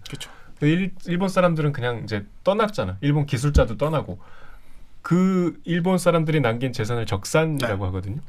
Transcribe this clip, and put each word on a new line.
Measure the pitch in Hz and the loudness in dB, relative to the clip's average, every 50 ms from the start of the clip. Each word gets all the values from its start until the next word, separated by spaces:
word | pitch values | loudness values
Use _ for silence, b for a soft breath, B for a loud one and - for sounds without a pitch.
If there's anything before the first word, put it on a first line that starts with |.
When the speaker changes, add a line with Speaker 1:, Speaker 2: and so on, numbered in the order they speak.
| - - | -10 -12
Speaker 1:
그쵸. | - - - B B B B B B - | -12 -12 -12 B B B B B B 0
Speaker 2:
일-, | 147 147 160 180 196 185 185 - - - | 2 2 2 2 0 -2 -4 -8 -6 -2
일본 | 170 175 196 185 | -2 0 0 0
사람들은 | 185 190 180 175 165 156 151 147 143 | 2 4 4 4 4 2 0 0 0
그냥 | - 117 123 120 113 104 | 0 -2 -2 -2 -4 -4
이제 | 104 110 101 101 - - - - | -4 -4 -4 -4 -8 -16 -2 0
떠났잖아. | - 196 214 220 208 - - 110 92 92 95 | 0 2 2 2 0 0 -2 -4 -4 -4 -2
일본 | - 143 147 151 143 | 0 2 2 2 2
기술자도 | 147 - 131 127 147 143 - 131 110 110 104 | 0 -2 0 0 4 4 4 4 4 2 -2
떠나고. | 143 156 160 139 101 - 90 b b b b b b b b b b b b b b - - - | -2 0 0 -2 -2 -4 -8 b b b b b b b b b b b b b b -16 -18 -14
그 | - - 165 180 185 190 190 180 175 165 143 - - | -2 2 4 4 4 4 4 4 2 0 -2 -4 -4
일본 | 170 165 180 170 185 185 175 | -2 -2 0 2 2 2 4
사람들이 | - 175 175 170 160 156 156 156 | 4 4 4 4 2 2 2 2
남긴 | 131 117 113 117 127 131 | 4 2 2 0 -2 -4
재산을 | 117 - 110 107 120 120 110 | -2 -2 -2 -2 -2 -2 -2
적산이라고 | 104 117 101 - - - 160 160 160 156 139 127 117 104 95 | -2 -2 -4 -4 0 2 2 2 2 0 -2 -2 -2 -2 -2
Speaker 1:
네. | 98 90 | -2 -2
Speaker 2:
하거든요. | 92 95 90 98 120 147 - | -4 -4 -6 -6 -8 -8 -10